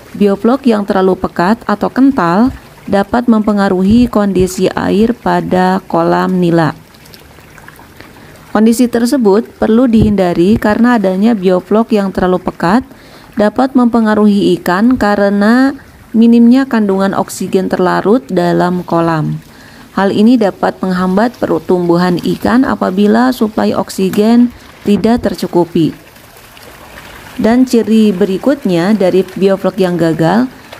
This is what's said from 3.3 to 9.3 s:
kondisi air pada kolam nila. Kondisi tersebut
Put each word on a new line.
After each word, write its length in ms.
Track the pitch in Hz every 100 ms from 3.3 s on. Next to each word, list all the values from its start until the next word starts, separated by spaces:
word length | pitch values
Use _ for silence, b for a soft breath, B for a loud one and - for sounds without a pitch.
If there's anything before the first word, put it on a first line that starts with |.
| 220 214 208 196 185 190 233 240
kondisi 640 | 214 202 180 185 - 185
air 480 | - 175 185 226 233
pada 640 | 185 175 170 185 185 190 -
kolam 480 | 170 170 175 185 185
nila. 400 | 170 170 151 - - - - - - - - - - - - - B B B B -
Kondisi 320 | 208 220 233 240
tersebut 640 | 240 240 285 214